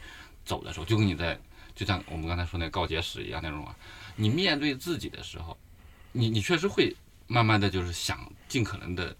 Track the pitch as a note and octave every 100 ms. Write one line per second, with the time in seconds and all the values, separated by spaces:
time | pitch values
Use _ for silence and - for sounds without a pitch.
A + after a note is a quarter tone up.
0 | - - - - - - - D#2 D#2 G#2+
1 | G2+ D#2+ E2+ C2+ - - - - G2+ F2+
2 | - D#2+ D#2+ F2 F2 F2 E2 F#2+ D#2+ D#2+
3 | - - - D#2 D#2 D2+ - - - -
4 | - - G#2+ D3+ F#3+ C#3+ D3 C3 F3 D3
5 | - - - - E2 - - - - -
6 | - B2+ A2+ A2 G2 E3+ G3 G3 C#3 -
7 | - - - A#2 A2 G#2+ G2+ F#2 F2 F2
8 | - - - - - C3 G#2 - - F2+
9 | D#2+ -